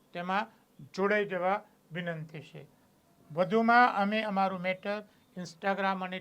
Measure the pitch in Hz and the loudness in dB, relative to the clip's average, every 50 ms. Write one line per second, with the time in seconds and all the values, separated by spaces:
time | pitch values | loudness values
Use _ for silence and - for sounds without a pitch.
0 | _ _ - 175 175 185 190 202 226 - - _ _ _ _ - 143 - - - | _ _ -10 -8 -4 -2 -2 -2 -2 -4 -8 _ _ _ _ -20 -20 -10 -4 0
1 | 196 202 208 208 202 - 185 175 175 185 202 214 214 _ _ _ _ - 160 175 | 0 2 2 2 0 0 -2 0 0 0 0 0 -4 _ _ _ _ -12 -10 -8
2 | 175 170 165 156 156 156 - 156 - - - 147 143 - _ _ _ _ _ _ | -6 -6 -6 -8 -8 -12 -14 -16 -16 -16 -18 -20 -20 -20 _ _ _ _ _ _
3 | _ _ _ _ _ - 143 165 185 170 214 226 226 226 233 240 247 247 - 202 | _ _ _ _ _ -6 -2 -2 0 2 2 2 4 6 8 8 8 6 4 2
4 | 196 202 214 220 214 214 196 196 196 190 190 180 175 185 185 185 - 202 208 214 | 0 0 0 -2 -2 -2 0 0 0 0 0 -2 -4 -4 -4 -4 -4 -6 -6 -6
5 | 202 - _ _ _ _ - 185 180 151 - - 202 196 196 196 196 196 196 185 | -8 -12 _ _ _ _ -14 -12 -12 -12 -10 -6 -2 -2 -2 0 0 -2 -2 -2
6 | 185 185 185 180 | -4 -8 -8 -10